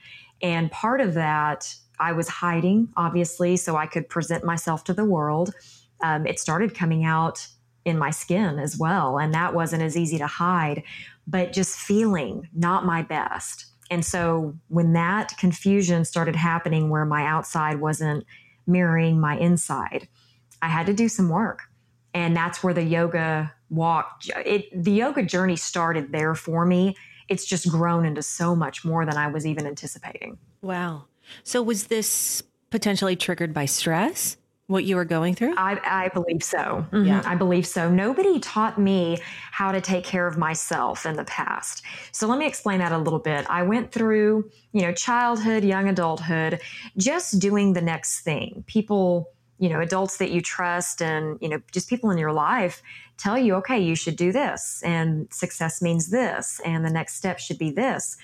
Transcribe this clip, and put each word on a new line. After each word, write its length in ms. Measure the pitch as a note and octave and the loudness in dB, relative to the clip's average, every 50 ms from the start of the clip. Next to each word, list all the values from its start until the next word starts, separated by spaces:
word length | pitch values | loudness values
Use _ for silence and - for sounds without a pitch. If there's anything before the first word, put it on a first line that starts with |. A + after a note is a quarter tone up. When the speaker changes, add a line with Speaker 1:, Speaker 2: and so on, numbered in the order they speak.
| - - - - - - _ - | -18 -20 -20 -20 -20 -20 _ -4
Speaker 1:
And 300 | F#3 F3 E3+ E3 E3 D#3 | -2 -2 0 0 0 -2
part 300 | - - - A3+ C4 C4+ | -2 -2 0 0 2 2
of 140 | B3 F#3 D#3+ | 2 2 2
that, 580 | E3 D#3+ D3+ D3+ D3+ D3+ D3+ C#3+ - - - - - _ _ _ - | 0 0 2 2 2 0 0 -2 -4 -8 -12 -14 -16 _ _ _ -2
I 120 | D#3+ E3+ | -2 0
was 160 | E3 E3 E3 - | 0 -2 -2 -4
hiding, 600 | - - F3 F3 E3+ E3 F3 F#3 G3+ A3 A#3 - - | -4 -2 -2 0 0 2 2 4 4 4 2 2 0
obviously, 600 | F3 E3 E3 E3+ F3 E3+ E3 - - F3+ F3 F3+ | 0 0 0 2 0 0 0 -2 0 2 2 2
so 200 | F3+ - E3+ D#3+ | 0 0 0 -2
I 100 | D3+ D#3 | -2 -2
could 220 | D#3+ - E3 - - | -2 -4 -6 -6 -4
present 360 | - E3+ D3 D#3+ E3+ - - | -4 -4 -2 -2 -2 -2 -2
myself 380 | E3+ E3+ E3 - E3+ D#3+ D#3 - | -2 -4 -2 -2 -2 -4 -4 -2
to 100 | - F3+ | -4 -2
the 100 | G#3 A3 | 0 2
world. 500 | G#3 F3+ D#3 D3 D3+ D3+ E3 F#3 G3+ - - - - - - _ _ _ - | 2 2 2 2 0 2 0 0 -2 -4 -10 -16 -20 -20 -20 _ _ _ -4
Um, 240 | E3 D#3+ D#3 D3+ D#3 | -2 0 0 0 0
it 140 | - - - | -2 -4 -4
started 340 | - E3 D#3 F3 A#3 G#3 - | -2 -2 0 0 0 -2 -2
coming 300 | - E3+ D#3+ D#3+ D#3+ D#3+ | -2 0 0 2 2 2
out 420 | D#3+ D#3+ D#3+ E3 - - - - - - _ _ _ _ _ - | 2 2 2 2 0 -2 -6 -14 -18 -20 _ _ _ _ _ -4
in 120 | E3+ D#3+ | -2 0
my 140 | D#3 C#3+ C#3+ | 0 0 -2
skin 480 | D#3+ - - - E3+ G#3 G#3+ E3 C#3+ D3 | -2 -4 -2 0 0 2 2 0 0 -2
as 180 | C#3 D3+ - | -4 -4 -4
well, 420 | - D#3+ E3 G3 F#3 D3+ C3 C3+ C#3+ | -2 0 2 2 2 2 0 0 0
and 140 | D#3 D#3 D#3 | 0 0 0
that 200 | E3 F3+ E3+ - | 0 0 0 0
wasn't 280 | E3+ E3 C#3 E3 D#3+ | 0 0 0 0 -2
as 140 | D#3+ D#3 C#3+ | -2 0 0
easy 220 | E3+ E3+ D3 D#3+ D3+ | 0 0 0 0 -2
to 80 | D3 | -4
hide, 560 | D3 - - E3+ F3+ F#3 E3+ D#3 D3 D3 D#3 - - - - - - - _ - E3 | -4 -2 0 0 2 2 2 2 0 -2 -4 -8 -12 -16 -18 -18 -20 -20 _ -10 -4
but 240 | E3+ F#3 F3+ F3+ | -2 -2 0 0
just 260 | - G3 F#3 - - - | 0 -2 -2 -2 -4 -6
feeling 680 | - - G3+ G#3+ A3+ G#3+ F#3+ D#3+ C3 G2 - - E3+ - | -2 0 2 4 4 4 2 0 -2 -4 -6 -10 -10 -8
not 320 | - D#3+ E3+ F3 F#3 - - | -2 0 0 2 2 2 2
my 160 | F3 E3 E3 | 2 0 0
best. 640 | - - D#3+ C#3+ - - - - - - - - - - _ _ - - | -2 -2 -4 -4 -2 -4 -6 -8 -10 -12 -14 -14 -18 -20 _ _ -8 -6
And 120 | F3+ F3 E3 | -4 -2 -2
so 500 | - - F3 E3+ E3+ E3 E3 D#3 D3 D#3 D#3+ _ - | -2 -2 0 0 2 2 0 0 -4 -6 -10 _ -2
when 260 | D#3+ E3+ E3+ E3 E3 | 0 2 4 4 4
that 420 | E3+ E3+ F3 G3 G#3+ - - - - | 4 4 2 0 0 -2 -4 -4 0
confusion 680 | F#3+ F3+ D#3+ - - G3 G3 G3+ F#3+ F3 F3 E3 D#3+ | 0 0 2 2 2 2 4 4 4 4 2 2 2
started 280 | - - E3+ E3 E3 E3 | 0 0 -2 0 0 0
happening 540 | D#3+ E3+ E3 E3 E3+ - E3+ D#3+ D#3 D#3 D#3 | 2 2 2 0 0 0 0 2 2 2 2
where 160 | D#3 D3+ D#3 | 2 2 2
my 220 | D3+ D3 D3+ C#3+ | 2 0 0 2
outside 520 | D3+ D#3 D#3+ - - - D#3+ D3+ D3+ D3+ C#3+ | 2 0 0 -2 -2 -2 0 0 0 0 0
wasn't 460 | D3+ D#3 D3+ - D#3 D3+ D3+ D3 - - - - - _ _ _ - | 0 -2 0 0 0 0 0 -2 -4 -10 -18 -20 -20 _ _ _ 0
mirroring 540 | F3 F3+ F3+ F3+ E3 E3 E3 E3 E3 D#3+ D#3+ | 2 4 4 4 4 4 4 4 4 4 4
my 160 | D#3 D3 D3 | 4 2 2
inside, 720 | - E3+ F3 F3 D#3+ - - C#3 B2+ - - - C#3 - - _ _ _ _ _ _ _ _ - - | 2 4 4 4 4 2 -2 -4 -4 -4 -4 -6 -6 -8 -10 _ _ _ _ _ _ _ _ -10 -6
I 60 | E3 E3 | -2 0
had 180 | D#3+ D#3+ F3 | 0 0 2
to 80 | G3 G#3 | 2 2
do 160 | G#3+ A#3 A3 | 2 2 2
some 180 | - - F#3 E3 | 2 2 2 4
work. 320 | D#3+ G3+ A3+ E3+ - - - - _ _ _ _ _ _ _ _ - | 4 2 0 0 -2 -6 -14 -20 _ _ _ _ _ _ _ _ -4
And 220 | F3 E3+ E3 E3+ | -2 2 2 2
that's 260 | E3 E3 F3 - - | 2 2 0 -2 -2
where 120 | - F3+ E3+ | 0 0 2
the 80 | F3 | 2
yoga 720 | E3 D#3+ E3+ E3+ E3+ E3+ E3+ E3 D#3+ E3 D#3 D#3 D#3 D3+ - _ _ - | 2 2 2 2 2 2 2 0 0 0 0 0 -2 -4 -8 _ _ -4
walk, 520 | D#3+ D#3+ E3 E3+ E3 D3+ - - - - - - - - - | -2 0 2 2 2 2 0 -4 -8 -14 -10 -8 -6 -4 -2
it, 220 | - G#3 G3+ - - | 0 0 0 0 -4
the 200 | F#3+ F3+ E3 G#3 | -4 -2 2 4
yoga 300 | G3+ G#3+ A#3+ D4 C#4+ C#4+ | 4 4 4 2 2 0
journey 340 | F#3+ - F#3+ F3+ F#3+ F#3 E3+ | 0 0 2 2 2 2 0
started 540 | D#3+ - - - F3 E3 E3 E3 D#3 C#3 C#3 | 0 -2 -4 -2 0 0 2 0 0 -2 -2
there 220 | D#3 D3+ D#3+ D#3+ D#3+ | -2 0 0 0 0
for 300 | - - E3 D#3+ E3 E3+ | -2 -4 -2 0 2 4
me. 320 | F3+ F3+ F3+ F#3 G3 F#3+ - - - - - - - | 4 4 4 4 2 0 -4 -12 -20 -20 -12 -6 -4
It's 160 | G3 F#3 - | -4 -4 -2
just 260 | - F#3+ E3+ - F3 | -2 -2 0 0 2
grown 340 | D#3 E3 E3+ E3+ E3+ E3+ E3 | 2 2 2 2 2 2 2
into 160 | D#3 C#3+ D3+ | 2 0 -2
so 320 | D3 - - - E3+ F3 F3 | -6 -6 -4 -2 0 0 2
much 280 | E3 D3+ C3+ - - - | 0 0 -2 -4 -6 -4
more 200 | D#3+ E3 E3 D#3+ | -2 0 0 0
than 100 | D3+ D3 | 0 0
I 120 | D3 D3 D3 | 0 -2 -2
was 180 | D3 D#3 D3+ | -2 -4 -2
even 200 | D#3+ D3 D#3 D3 | -2 -4 -4 -4
anticipating. 720 | C#3+ C#3+ - - D3 - - - - - - - - - - _ _ _ - | -6 -8 -10 -12 -12 -14 -12 -14 -14 -14 -14 -14 -14 -16 -18 _ _ _ -12
Speaker 2:
Wow. 420 | G3 F#3+ F3+ F3 F3+ E3+ D#3+ C#3+ C#3 _ _ _ _ - - - | -8 -6 -4 -4 -4 -6 -6 -10 -14 _ _ _ _ -20 -20 -18
So 200 | - - - B3 | -10 -4 -2 -2
was 240 | A#3 A#3 A3+ F#3+ - | 0 0 0 -2 -2
this 560 | - A3+ A3 G3+ - - - - - - - - _ _ _ _ - | -2 -2 -2 -2 -2 -2 -2 -2 -4 -4 -6 -8 _ _ _ _ -6
potentially 460 | - G#3+ - G#3 G3 - G3 F#3+ F3+ | -4 -2 0 0 0 2 2 0 0
triggered 380 | F3+ - - F3 - E3+ D#3+ D3+ | 0 -2 -4 -2 -2 -2 -4 -2
by 100 | D3+ C#3 | -2 -2
stress, 720 | C3+ - - - E3+ D#3+ F3 G#3+ D#4 F#4 - - - - _ _ _ _ _ _ | -2 -2 -2 0 0 2 2 0 0 -2 -2 -6 -6 -6 _ _ _ _ _ _
what 180 | - F#3+ F#3+ - | -2 -2 0 0
you 120 | G3 F#3 | 2 0
were 80 | F3+ F3 | 0 0
going 300 | D#3+ E3 D#3+ E3 F3 F3 | 0 0 0 2 2 0
through? 200 | - A#3 D4+ F4 | 0 0 0 0
Speaker 1:
I, 240 | F#3+ F#3+ G3 G3+ F#3+ - | 0 0 0 0 -2 -2
I 240 | - F#3+ F#3+ F#3 F#3 | -2 -2 0 0 0
believe 340 | - F#3 E3+ E3+ E3 D#3+ | -2 -2 -2 -2 -2 -2
so. 420 | - - F#3 D#3+ - - - - D#3 - | -4 -2 -2 -2 -2 -2 -2 -4 -4 -2
Mm-hmm. 120 | G3 G#3+ G3 | 2 2 4
Speaker 2:
Yeah. 180 | F#3 G3 F#3+ - | 4 4 2 2
Speaker 1:
I 100 | - F3+ | 0 0
believe 320 | F3 F#3+ F3+ F3+ F3+ E3 | 0 2 2 2 2 0
so. 240 | - - F#3 E3 E3+ | 0 -2 0 2 4
Nobody 480 | F3+ F#3 G3+ A#3+ C4+ F#4+ G4 G4 F4 A#3+ | 4 4 2 2 2 2 4 4 4 2
taught 380 | - - - G#3+ A3 A3 A3 G#3 | 0 -2 0 0 0 0 2 2
me 400 | G3 G3 G3 F#3 E3+ E3 E3+ E3+ - - - - - - | 2 4 4 4 2 2 0 -2 -4 -10 -14 -16 -14 -10
how 220 | - - G3 F#3+ | -6 -2 -2 0
to 80 | F#3+ F#3+ | 0 0
take 240 | F#3 F#3+ F#3+ F3+ F3+ | 0 0 -2 -2 -2
care 220 | - F#3+ F3+ F3 | -2 -2 0 0
of 100 | F3 D#3 | 0 0
myself 720 | E3 D#3 D#3+ D#3+ - - - E3+ C#3 B2 - - - - | 0 -2 -2 -2 -4 -4 -4 -2 0 0 -2 -2 -4 -6
in 100 | D#3+ D#3 | -6 -4
the 80 | D3+ - | -4 -6
past. 580 | - - - C#3 - - - - - - - - - - - - - | -6 -6 -6 -4 -4 -4 -6 -6 -8 -10 -12 -14 -16 -16 -16 -16 -12
So 140 | - - A3 | -6 -4 0
let 120 | G#3+ B3 C#4+ | 0 2 2
me 80 | D#4 | 0
explain 320 | C#4 - - - G#3 F#3+ F#3 | -2 -2 -2 -2 0 2 2
that 120 | F3 E3+ | 2 2
a 60 | E3 D#3+ | 0 0
little 200 | D3+ D#3+ D#3+ D#3 | 0 0 0 0
bit. 300 | - D#3 D3+ C#3+ C#3 - | 0 0 -2 -2 -2 -2
I 120 | E3 F3+ | -2 0
went 300 | F3+ F#3+ A3 B3 A3+ - | 2 2 0 0 -2 -2
through, 580 | - A3+ A3+ A3 G#3+ G#3+ G#3 G#3+ G#3+ G#3+ G#3+ - - _ _ _ | -2 0 2 2 4 4 4 4 4 2 0 -4 -10 _ _ _
you 100 | - G#3 | 0 0
know, 100 | F3 F3 | 2 2
childhood, 720 | F3+ - - B3 A#3+ A#3+ B3 A#3+ A#3+ A3 G#3+ A3+ A3 A3 G3+ | 0 -2 -2 0 2 2 2 2 2 2 2 2 2 4 4
young 240 | G3 F#3+ F#3+ G3 G3 | 2 2 2 2 2
adulthood, 720 | F#3 F3+ E3+ D#3+ D#3+ E3+ D#3+ E3 E3 D#3+ D#3+ D#3+ F3 E3 - - - - - - - | 2 2 0 0 0 -2 -2 -2 0 0 0 0 -2 -4 -8 -12 -16 -16 -16 -10 -4
just 420 | F#3+ F#3+ C4+ D#4+ F4+ - - G#3 F#3 | -2 0 0 0 -2 -2 0 0 2
doing 340 | G3 G3+ G#3 G3+ G3+ G3 | 2 4 4 4 4 4
the 100 | F3+ F3 | 4 2
next 380 | E3+ E3 D#3+ - - - - - | 2 0 -2 -2 -4 -6 -6 -4
thing. 440 | - E3 D3 A2 - - - - - | -4 -2 -2 -2 -4 -8 -10 -14 -8
People, 640 | - - A3 G#3 - G#3 G3 F#3+ F3+ F3 F3 E3 - _ _ _ _ _ - | -2 0 0 2 2 2 2 4 4 2 2 0 -4 _ _ _ _ _ -2
you 100 | F#3 E3+ | 0 0
know, 120 | D#3+ D#3 | 2 0
adults 360 | E3+ E3 F#3+ F#3+ G3 G3 - - | 0 0 0 0 -2 -2 -2 -2
that 120 | F#3+ - | -2 0
you 100 | E3+ F3 | 0 0
trust 600 | E3+ - - - F3+ F3 F3 F3+ F3 - - - | -2 -2 -4 -2 -2 0 0 -2 -2 -4 -4 -4
and, 360 | E3+ D#3+ D#3 D#3 D#3 D#3 D#3 - | -2 -2 -2 -2 -2 -4 -6 -6
you 80 | E3 D#3 | -6 -4
know, 120 | D3+ D3+ - _ | -4 -6 -6 _
just 180 | - F3+ - - | -6 -6 -4 -2
people 220 | B3 A#3+ A#3 G#3 | -2 0 2 2
in 80 | F3+ E3 | 2 2
your 140 | D#3 D#3 | 0 0
life 500 | D3+ D3+ D3 E3+ B3 A#3+ F#3 F3 - - - - - - - - _ | 0 0 2 2 2 0 0 -2 -4 -6 -18 -20 -20 -20 -20 -20 _
tell 220 | - - G3+ A3+ C4+ | -6 -2 0 2 4
you, 160 | B3+ G#3 F#3 | 4 4 2
"Okay, 220 | F#3+ F#3 - C4 G#3+ | 2 0 0 0 2
you 160 | F3+ E3 E3 | 2 2 0
should 220 | D#3+ - E3+ D#3 | 0 -2 -4 -2
do 160 | - F3 F3+ | 0 0 2
this, 500 | G3 C#4 C#4+ E3+ - - - - - - - | 2 2 0 0 -2 -6 -8 -10 -8 -4 -2
and 480 | F3 E3+ E3 D#3+ D#3+ D#3 D#3 - - | 0 0 2 2 2 0 -2 -4 -6
success 480 | - - F3+ F3+ - - E3 D#3+ - - | -8 -6 -6 -6 -4 -4 -4 -4 -2 -2
means 300 | F3 E3+ E3 E3 D#3+ F3 | 0 0 0 0 0 0
this, 500 | G#3+ B3+ B3 E3+ - - - - - - - | 0 0 0 0 -2 -4 -6 -6 -8 -6 -4
and 200 | E3 E3 D#3+ D#3+ | -2 -2 0 0
the 60 | D#3+ | 0
next 240 | D#3+ D#3+ - - - | 0 -2 -2 -4 -8
step 240 | - - F#3 F3+ - | -6 -4 -4 -4 -4
should 200 | - - E3+ - | -6 -8 -6 -4
be 120 | E3 D#3 | -4 -2
this." 460 | C#3 F#3 B3+ C4 E3+ - - - - - | -2 0 0 0 0 -2 -4 -8 -10 -12